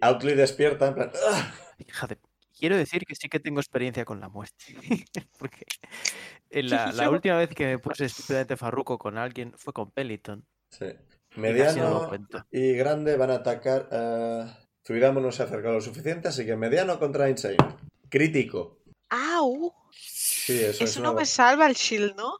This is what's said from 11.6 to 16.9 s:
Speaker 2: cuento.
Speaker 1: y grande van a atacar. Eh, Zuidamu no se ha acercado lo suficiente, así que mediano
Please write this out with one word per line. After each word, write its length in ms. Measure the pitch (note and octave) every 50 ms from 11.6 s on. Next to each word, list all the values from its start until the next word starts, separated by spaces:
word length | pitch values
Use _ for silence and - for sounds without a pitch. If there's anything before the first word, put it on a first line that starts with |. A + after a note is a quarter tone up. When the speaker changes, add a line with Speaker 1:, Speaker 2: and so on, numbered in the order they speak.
| C#3+ D3+ D#3 C3 - - - - - -
Speaker 2:
cuento. 360 | G2 G#2+ G2+ - - - - -
Speaker 1:
y 240 | - C3 C3 C3 B2+
grande 420 | B2 C3 D3 D3+ D3+ D3+ D3+ D3
van 140 | C3 C3 C3
a 60 | C3
atacar. 520 | - - B2 A#2+ A#2 - C3 C3 C3+ - -
Eh, 540 | - A#2 A#2 A#2 A#2 A2+ A#2 A#2 A#2 A#2 A2+ A#2 - - _ _ _ _ _
Zuidamu 340 | - A2+ A#2 C3 C3+ C3+ C3+
no 120 | C3 B2+
se 100 | - -
ha 40 | A#2+
acercado 280 | G#2+ G#2 G#2+ G#2 A#2 A2+
lo 40 | A2
suficiente, 480 | - - A2+ - - D#3 E3+ E3+ - F3
así 160 | C3+ B2+ A2+
que 100 | A2 A2
mediano 420 | A2 A2+ A#2 C#3 F3 F#3+ F#3